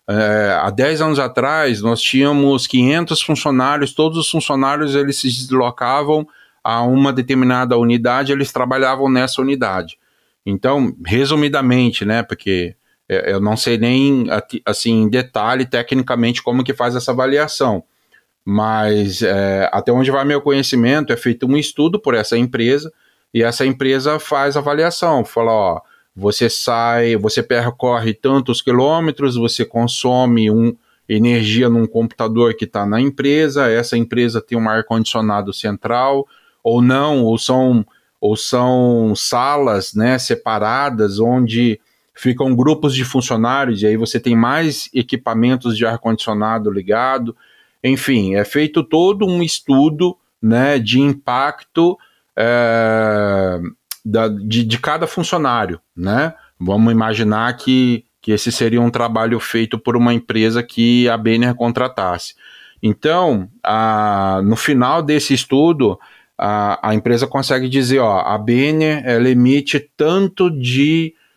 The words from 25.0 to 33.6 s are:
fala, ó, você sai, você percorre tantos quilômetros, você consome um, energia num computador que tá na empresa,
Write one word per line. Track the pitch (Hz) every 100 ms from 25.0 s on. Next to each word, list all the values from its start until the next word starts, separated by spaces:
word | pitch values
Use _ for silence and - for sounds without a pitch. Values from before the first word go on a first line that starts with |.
| 170 143 110
fala, | - 113
ó, | 110 95 82 - _ _
você | - 101 - 117
sai, | - - 117 117 117 117 113
você | 107 123
percorre | 117 120 120 123 123 120 110
tantos | 104 135 135 127 117
quilômetros, | - 123 135 160 160 143 139 123
você | 117 -
consome | 117 117 120 - 127 127 127 117 110
um, | 107 117 117 _ _ -
energia | 107 120 120 107 110 123
num | 117 113
computador | 117 113 - 113 113 120 110
que | 107
tá | 107 101
na | 110
empresa, | 135 139 143 147 156 139